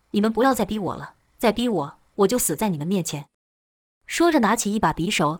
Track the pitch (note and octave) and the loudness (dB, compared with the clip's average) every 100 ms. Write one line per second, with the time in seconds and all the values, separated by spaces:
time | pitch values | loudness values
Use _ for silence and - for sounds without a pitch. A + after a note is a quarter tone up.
0 | - G#3 A3 A3 C4+ B3+ G3 G#3+ E3+ - | -4 0 0 2 2 2 -2 -4 -6 -8
1 | D3 _ _ - A3+ - A#3+ F#3 C#3+ - | -12 _ _ 0 0 2 0 -2 -4 -10
2 | _ - G3 B3 - D3+ A3 D#3 D3+ G3 | _ 0 2 2 -2 -2 -2 -2 -2 -2
3 | D#3+ C#3+ - _ _ _ _ _ _ _ | -2 -8 -12 _ _ _ _ _ _ _
4 | - - E4+ D4+ G#3 A3 G3+ G#3+ E3+ D3+ | -8 2 4 4 2 0 -2 0 -2 -2
5 | F3 - D3+ | -2 0 0